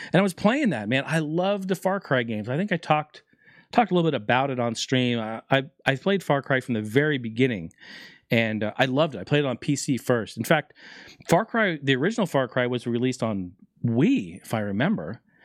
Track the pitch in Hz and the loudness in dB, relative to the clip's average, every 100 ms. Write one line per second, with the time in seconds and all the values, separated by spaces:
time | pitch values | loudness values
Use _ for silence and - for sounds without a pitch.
0 | - 170 196 - 202 262 269 123 104 131 | -2 2 2 2 2 2 0 -2 0 -2
1 | 135 160 151 160 190 202 190 180 185 196 | 0 -2 -2 -2 -2 -2 -2 -4 -2 -2
2 | - 131 117 110 107 135 208 170 - 151 | 0 0 0 -4 -4 -4 -2 -4 0 0
3 | 147 - _ _ _ - _ - 226 180 | 0 -12 _ _ _ -20 _ 2 4 2
4 | 165 135 104 123 139 127 117 113 - 131 | 2 0 2 2 2 0 -2 -4 0 2
5 | 123 117 110 113 - 135 135 - - 135 | 2 0 -4 -8 0 0 0 -4 -2 0
6 | - 147 - 143 - 131 120 113 107 120 | 0 -2 0 -2 0 -2 0 -4 0 2
7 | 151 143 117 110 131 107 82 - - - | 2 0 -4 0 0 0 -8 -14 -20 -20
8 | - - _ 120 113 107 107 - 131 127 | -20 -20 _ 2 2 0 -4 0 0 2
9 | 165 113 - 147 139 117 - 139 - 123 | 0 -2 0 0 0 -2 -2 -2 0 -2
10 | - 120 101 - 113 156 - _ - - | 2 0 0 -6 0 0 0 _ -20 -20
11 | - - - 165 220 233 208 156 135 131 | -20 -18 2 2 2 0 0 0 0 2
12 | 160 233 185 143 131 131 123 123 120 117 | 2 0 0 0 0 0 0 -2 -2 0
13 | 127 123 113 98 90 - - _ 120 117 | 0 -2 -2 -2 -6 -12 -20 _ -2 2
14 | 185 277 90 90 - 113 104 98 160 196 | 4 2 -2 -10 -6 -4 -2 -2 -2 -2
15 | 80 117 _ _ | -6 -12 _ _